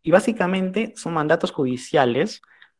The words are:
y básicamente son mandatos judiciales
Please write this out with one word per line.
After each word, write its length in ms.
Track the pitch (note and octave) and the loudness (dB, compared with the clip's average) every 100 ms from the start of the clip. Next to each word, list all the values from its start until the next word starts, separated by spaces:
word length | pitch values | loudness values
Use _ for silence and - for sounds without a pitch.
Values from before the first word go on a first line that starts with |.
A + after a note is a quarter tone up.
y 100 | D#3+ | 2
básicamente 800 | F3+ A#3+ A3 F3+ F#3+ F#3 G3 A3+ | 4 4 0 -2 -2 -2 -4 -6
son 200 | - - | -6 -6
mandatos 360 | E3 D3+ E3 - | -2 2 0 0
judiciales 880 | - C3 B2 - D#3 B2+ B2 G#3 - _ _ - | -2 -4 -4 -2 2 2 2 -2 -6 _ _ -20